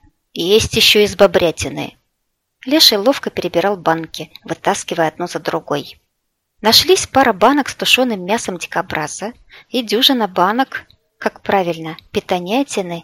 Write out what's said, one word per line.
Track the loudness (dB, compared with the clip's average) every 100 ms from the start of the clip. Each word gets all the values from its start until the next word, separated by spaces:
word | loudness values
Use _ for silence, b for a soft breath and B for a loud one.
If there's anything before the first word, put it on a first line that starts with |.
| _ _ _
Есть | -6 2 2 2 2
еще | 2 4
из | 2 4
бобрятины». | 4 4 0 -2 -8 -8 -10 _ _ _ _ _ _ _ -2
Леший | 4 4 4
ловко | 2 0 -2
перебирал | -6 -2 0 0 0
банки, | 0 -2 -4 -12 -16 -16 -12
вытаскивая | -6 -4 -4 -4 -2 -2
одну | -2 -8
за | -6
другой. | -6 -6 -4 -6 -6 -18 _ _ _ _ _ _
Нашлись | 2 2 4 2 2
пара | 2 4
банок | 4 4 4 -2
с | -4
тушеным | 0 0 0 -2
мясом | -4 -4 -4 -8
дикобраза | -6 -6 -6 -6 -8 -8 -12 -12 _ B B
и | -6
дюжина | -2 0 2 2 0
банок, | 0 0 0 -4 -6 -14 _ _ _
как | -6 -6
правильно, | -2 0 0 -4 -8 -12 _
питонятины | -8 -4 -6 -2 -4 -2 -4 -6 -8